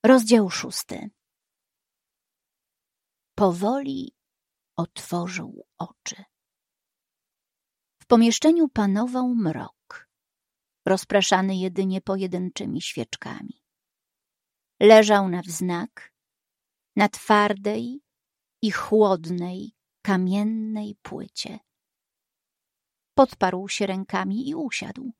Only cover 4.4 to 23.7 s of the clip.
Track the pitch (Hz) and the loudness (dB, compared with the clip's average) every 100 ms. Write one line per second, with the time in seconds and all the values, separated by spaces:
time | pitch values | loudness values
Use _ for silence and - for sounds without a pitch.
4.4 | _ _ _ - 170 - - 175 175 180 | _ _ _ -8 -8 -10 -8 -6 -6 -10
5.4 | - - - _ 165 _ - - 196 _ | -12 -16 -20 _ -14 _ -16 -16 -20 _
6.4 | _ _ _ _ _ _ _ _ _ _ | _ _ _ _ _ _ _ _ _ _
7.4 | _ _ _ _ _ _ _ 233 233 226 | _ _ _ _ _ _ _ 6 6 4
8.4 | 311 339 302 - 202 196 247 254 254 233 | 4 4 2 0 0 0 -2 -2 -2 0
9.4 | 180 156 - _ _ - _ _ _ _ | 0 -2 -10 _ _ -20 _ _ _ _
10.4 | _ _ _ _ - 190 - 202 - 190 | _ _ _ _ -2 -2 2 0 2 0
11.4 | 190 185 185 175 190 185 - 190 185 180 | 0 -2 -4 -2 -2 -4 -4 -6 -4 -4
12.4 | 180 - - - - - 113 - - - | -6 -8 -8 -8 -8 -10 -10 -12 -12 -14
13.4 | - - _ _ _ _ _ _ _ _ | -16 -18 _ _ _ _ _ _ _ _
14.4 | _ _ _ _ 202 220 214 208 190 175 | _ _ _ _ 10 10 8 2 2 -4
15.4 | 175 165 180 175 208 - - _ _ _ | -8 -6 -4 -4 -6 -14 -20 _ _ _
16.4 | _ _ _ _ _ - 208 - - 208 | _ _ _ _ _ -2 0 -2 2 4
17.4 | 208 202 202 214 240 277 _ _ _ _ | 4 -2 -4 -6 -8 -12 _ _ _ _
18.4 | _ _ 214 - - 214 208 185 160 180 | _ _ -4 -4 0 2 4 2 -2 -6
19.4 | 175 185 214 _ _ _ - 185 185 196 | -6 -10 -14 _ _ _ -2 0 0 0
20.4 | 214 220 214 214 208 208 - - - - | -2 -4 -6 -8 -10 -14 -16 -14 -14 -14
21.4 | - 220 _ _ _ _ _ _ _ _ | -14 -16 _ _ _ _ _ _ _ _
22.4 | _ _ _ _ _ _ _ - 269 - | _ _ _ _ _ _ _ 2 2 2
23.4 | 185 185 196 | -4 -4 -8